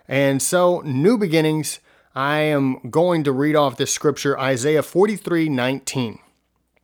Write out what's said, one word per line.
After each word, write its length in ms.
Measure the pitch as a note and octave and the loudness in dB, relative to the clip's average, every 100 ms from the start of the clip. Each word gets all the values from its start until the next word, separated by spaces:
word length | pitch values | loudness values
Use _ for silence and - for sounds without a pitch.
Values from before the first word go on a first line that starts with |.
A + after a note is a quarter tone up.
| - | -6
And 340 | C3 C#3 C3+ | 0 0 0
so, 400 | - F3+ F3+ F3 D3+ | 0 2 2 2 -2
new 340 | B2+ E3+ A#3+ | 0 2 2
beginnings, 600 | G3 D#3+ D#3 D#3 C#3+ - _ _ _ C3 | 2 2 2 0 -4 -10 _ _ _ -4
I 240 | C#3 D3+ | -2 0
am 500 | D3+ C#3+ C3+ B2+ B2 | 0 0 0 -4 -4
going 340 | D3+ F3+ E3+ C#3+ | 0 2 2 0
to 60 | |
read 240 | C3 D3 D3+ | 0 2 2
off 220 | C#3+ A#2 | 0 -2
this 160 | C3+ | -4
scripture, 460 | - D3+ C#3 C#3+ C3+ | -2 -2 0 -2 -2
Isaiah 420 | C3 B2+ C#3 D#3 | -2 0 0 0
forty-three 680 | - E3+ G#3 G3+ - E3+ D#3+ | 0 2 2 0 -4 -2 0
nineteen. 680 | C3 B2+ C3+ - C3+ A#2 G2+ _ _ _ _ _ _ | 0 -2 -2 -6 -6 -6 -8 _ _ _ _ _ _